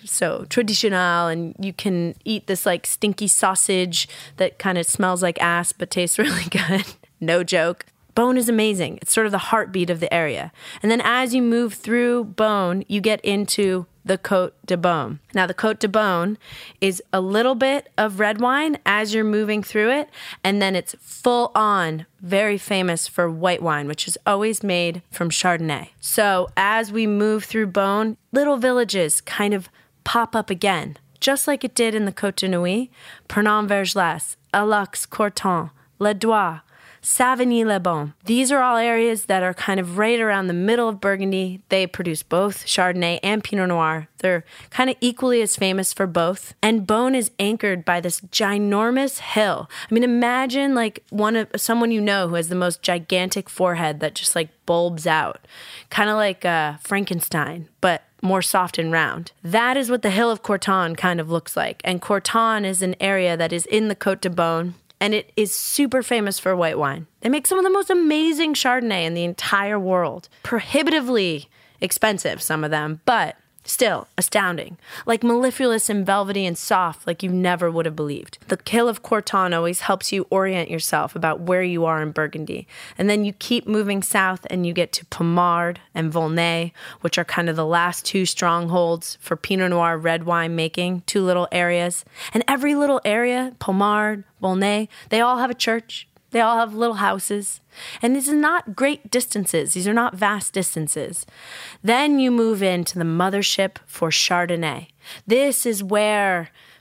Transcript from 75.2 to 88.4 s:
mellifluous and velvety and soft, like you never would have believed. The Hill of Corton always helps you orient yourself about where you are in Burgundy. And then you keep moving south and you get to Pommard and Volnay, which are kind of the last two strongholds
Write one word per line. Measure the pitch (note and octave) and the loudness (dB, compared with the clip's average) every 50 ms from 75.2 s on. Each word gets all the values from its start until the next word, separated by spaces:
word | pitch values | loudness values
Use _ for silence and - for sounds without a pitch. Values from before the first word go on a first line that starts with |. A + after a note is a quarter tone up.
| A#3+ | 2
mellifluous | A#3+ A#3 A#3+ B3+ C4 A#3+ - C4+ B3 A3+ A3 - - | 2 2 2 2 0 0 0 0 0 2 0 0 0
and | G#3 G3+ F#3+ | -2 0 0
velvety | F#3+ G3 G3+ G3+ F#3+ G3+ G3 F#3+ | 0 0 0 0 -2 -2 -2 -2
and | F3+ E3+ | -2 -4
soft, | - - - A3 F#3 F3+ E3+ D3+ - - | -6 -2 0 0 2 2 0 -4 -6 -8
like | - F3 - | -8 -6 -4
you | - F3+ | -4 -2
never | F3+ F3+ F3+ F3+ F3+ E3+ F3 E3+ | 0 0 2 0 0 2 0 0
would | E3 E3 D#3+ | 0 0 -2
have | E3 D#3 | -2 -4
believed. | D#3 D3+ D3 C#3+ - - - - - - | -4 -6 -6 -6 -8 -10 -16 -20 -20 -4
The | - G3 - _ | -4 -4 -4 _
Hill | - G#3+ A#3 A#3 A#3+ | -2 0 2 2 2
of | G#3+ - - | 0 -4 -2
Corton | - A#3 G#3 G3+ - - G3 F#3 F3+ E3+ | -2 -2 -2 0 0 0 2 2 2 2
always | E3+ E3+ F3 F3+ - | 0 0 0 -2 -2
helps | - - G3 F#3+ - - | 0 0 0 0 0 -4
you | - G3 - - | -2 -4 -2 0
orient | - F#3+ F#3+ F#3+ F#3+ F3+ E3 - | 0 0 2 2 0 -2 -2 -4
yourself | - D#3+ - - - D3+ D3+ D#3+ - | -6 -6 -4 0 0 0 0 -2 -4
about | F3 E3 D#3+ D3+ - | -2 -2 -2 -2 -2
where | E3+ F3 F#3 F#3 | 0 0 2 2
you | F#3 F3+ F3 E3+ E3 | 2 0 0 0 0
are | D#3+ D#3+ D#3 | 0 0 0
in | D#3 D3+ | -2 -4
Burgundy. | D3+ D#3 D#3 D3+ - D3+ D3+ - - - - _ - - - - - | -2 -4 -4 -4 -4 -10 -10 -8 -10 -10 -12 _ -20 -20 -20 -16 -4
And | - F#3 G#3 | 0 0 2
then | G#3 G#3 G#3 | 2 2 0
you | G3+ G3 | -2 -4
keep | _ - - A#3+ A#3+ - | _ -4 -2 -2 -2 0
moving | - G#3+ G#3+ G#3 G3+ G3+ G3 | 0 0 0 0 0 -2 -2
south | F#3 - - G3+ F#3+ F#3 F#3 F3+ - - | -2 0 2 2 2 2 -2 -4 -6 -6
and | - F3+ F3+ | -4 -2 -2
you | E3+ E3+ | -2 0
get | F3 E3+ - - | -2 -2 -2 -4
to | - E3 | -8 -8
Pommard | _ - - E3+ E3+ E3+ F3 F3 F3 E3+ E3+ F3 F3 F3 - - _ _ | _ -4 -2 0 2 2 2 4 2 2 2 0 -2 -4 -8 -14 _ _
and | E3 D#3+ D#3+ | -4 -4 -2
Volnay, | D#3 E3+ D#3+ D#3 D#3+ E3+ E3+ E3+ E3 E3+ E3+ E3+ - - - - - - | -2 -2 -2 0 0 0 0 0 0 -2 -4 -6 -10 -14 -20 -20 -16 -6
which | - E3+ - F3+ | -6 -2 -2 -2
are | E3+ | -2
kind | - - F3+ E3+ | -2 -2 -2 -2
of | E3+ D#3+ | 0 -2
the | D#3+ D#3+ | -2 0
last | D#3 E3+ E3+ E3+ F3+ F3 - - | 2 2 2 2 0 -2 -4 -8
two | - - G3 F#3 | -2 0 0 0
strongholds | E3+ - - | 0 -2 0